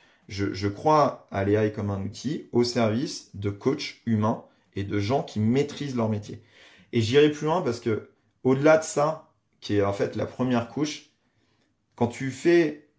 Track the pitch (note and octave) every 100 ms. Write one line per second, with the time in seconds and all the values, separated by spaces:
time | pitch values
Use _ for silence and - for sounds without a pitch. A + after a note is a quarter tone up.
0 | _ _ - G2 G2 G2 G2+ G2+ D3+ D3+
1 | - - _ G2 G2 G#2+ G#2 G#2 G2+ G2
2 | G2+ - B2+ E3 - A#2+ A#2+ B2 A2 A2+
3 | E3+ - - G2+ G2+ G2+ C3 D3+ - -
4 | A#2 G#2+ A2 A2+ - _ _ G2 G2 G#2
5 | G2+ C#3+ - G#2+ G#2+ C3 C#3+ - D3 B2
6 | A2 G#2 - - _ _ - - _ A#2
7 | G#2+ C#3+ D3+ D3+ D3+ F3 C#3 A2 A#2 G#2
8 | - _ _ _ B2+ C3+ D3+ D#3+ - D3+
9 | D3+ D#3 - _ _ _ - G2+ G2+ -
10 | - G#2+ - - B2+ A#2+ A#2 C#3 D3 -
11 | - _ _ _ _ _ _ _ _ -
12 | - - C3+ - E3+ E3+ D3+ - _